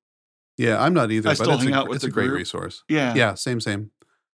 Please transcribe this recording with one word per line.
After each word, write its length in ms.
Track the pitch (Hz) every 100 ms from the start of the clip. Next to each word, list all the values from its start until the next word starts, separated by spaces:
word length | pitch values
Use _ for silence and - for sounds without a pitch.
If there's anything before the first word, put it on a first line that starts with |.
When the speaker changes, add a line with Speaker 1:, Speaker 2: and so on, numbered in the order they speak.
| _ _ _ _ _ -
Speaker 1:
Yeah, 240 | 120 107
I'm 120 | 143
not 180 | 175 113
either, 180 | 110 107
Speaker 2:
I 20 |
Speaker 1:
but 40 | 143
Speaker 2:
still 140 | 120
Speaker 1:
it's 80 | 123
a 20 | 135
Speaker 2:
hang 80 |
out 120 | 135 120
Speaker 1:
gr-, 40 |
Speaker 2:
with 60 | 139
Speaker 1:
it's 60 | 127
Speaker 2:
the 40 |
Speaker 1:
a 20 |
great 160 | 113 123
Speaker 2:
group. 100 | 113
Speaker 1:
resource. 440 | 87 90 90 - -
Speaker 2:
Yeah. 260 | 156 127 117
Speaker 1:
Yeah, 180 | 110
same, 260 | 95 131 120
same. 320 | 110 101 107 _ _ _ _